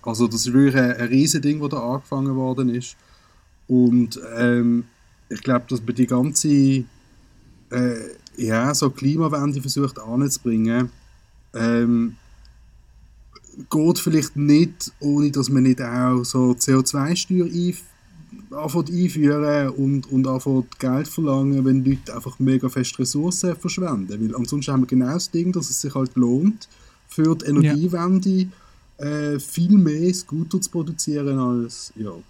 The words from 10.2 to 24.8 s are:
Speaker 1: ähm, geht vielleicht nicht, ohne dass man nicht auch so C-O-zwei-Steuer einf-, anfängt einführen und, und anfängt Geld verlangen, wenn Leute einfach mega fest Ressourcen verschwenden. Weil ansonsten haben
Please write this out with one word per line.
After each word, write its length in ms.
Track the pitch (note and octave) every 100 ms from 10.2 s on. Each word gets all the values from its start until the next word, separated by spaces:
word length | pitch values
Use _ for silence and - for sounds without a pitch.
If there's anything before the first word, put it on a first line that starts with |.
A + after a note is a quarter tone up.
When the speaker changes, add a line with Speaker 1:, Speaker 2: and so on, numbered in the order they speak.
| C#3 - A#2+ A2+ A2 A#2+ B2 - - - _ - _
Speaker 1:
ähm, 600 | A#2 A2+ A#2 A#2+ A#2 A#2 A2+ _ - - - - - _ - - - - - - - C3
geht 300 | D#3 D#3+ E3+
vielleicht 360 | - D#3+ C#3+ C#3+
nicht, 560 | D3 D3 E3+ - - _
ohne 320 | C#3+ C#3+ D3
dass 160 | C#3 C3
man 160 | C3+
nicht 180 | C3 B2+
auch 440 | B2 A#2+ B2+ B2+ B2
so 280 | C3 B2+ B2
C-O-zwei-Steuer 920 | - C3 C3 C#3+ C#3+ F3+ - F#3 F3
einf-, 380 | E3+ F3 F3+ - _ _ - - - -
anfängt 380 | - D#3 D#3+ D#3+
einführen 760 | F3 F3+ C#3+ C#3+ D3 D3 D3 C#3
und, 420 | C3 C3+ C#3 -
und 160 | C3 C3
anfängt 500 | C3 C#3 C3 B2 -
Geld 300 | C3 C3 C#3+
verlangen, 560 | - D#3 C3+ C#3 C#3
wenn 220 | C3 C3+ C3
Leute 280 | C3 -
einfach 240 | A#2 C#3 -
mega 280 | C3 C3 B2+
fest 320 | C3 B2 -
Ressourcen 560 | B2 C#3+ E3+ F3+ F3+ D#3+
verschwenden. 640 | F3 - F3+ A#2+ F#2+ G#2
Weil 140 | A2 B2
ansonsten 380 | A#2+ D3 C#3
haben 80 | C3+